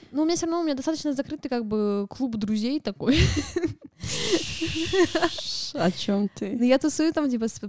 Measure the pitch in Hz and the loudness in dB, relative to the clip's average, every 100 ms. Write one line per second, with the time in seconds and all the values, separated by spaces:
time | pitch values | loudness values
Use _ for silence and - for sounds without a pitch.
0 | - 269 311 339 339 339 320 269 285 320 | -8 0 2 2 0 0 0 -2 -2 -2
1 | 294 269 277 302 277 247 220 214 208 202 | -2 -2 -4 -6 -4 -4 -2 0 0 0
2 | 196 - 254 226 202 214 226 294 220 202 | -4 -4 -4 -2 -2 0 0 -2 -4 -4
3 | - 302 - - - - 339 - - - | 2 6 4 2 -2 -2 -4 -6 -16 -14
4 | - - 494 381 - - 330 320 339 381 | -6 -2 2 2 0 -4 -4 -2 0 2
5 | 339 330 339 - - - - 285 180 180 | 4 2 0 -2 -6 -6 -6 0 0 0
6 | - 202 208 - 202 226 247 262 311 277 | 0 0 0 -4 -4 0 4 4 2 2
7 | 311 320 294 240 226 - | 2 2 0 0 -2 -6